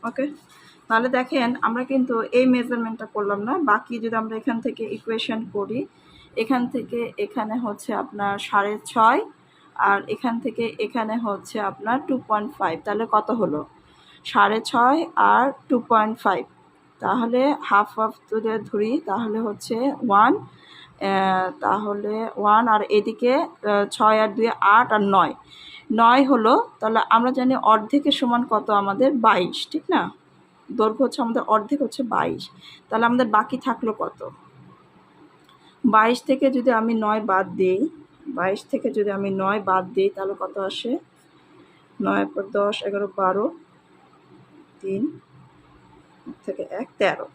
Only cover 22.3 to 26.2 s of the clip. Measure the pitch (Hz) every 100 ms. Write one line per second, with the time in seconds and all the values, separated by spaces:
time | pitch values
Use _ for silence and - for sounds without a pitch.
22.3 | - 208 214 233 214 208 214 208 220 240
23.3 | 269 330 - 208 202 202 - 220 214 220
24.3 | 202 226 - 196 208 247 214 202 196 165
25.3 | - - - - - - 220 226 254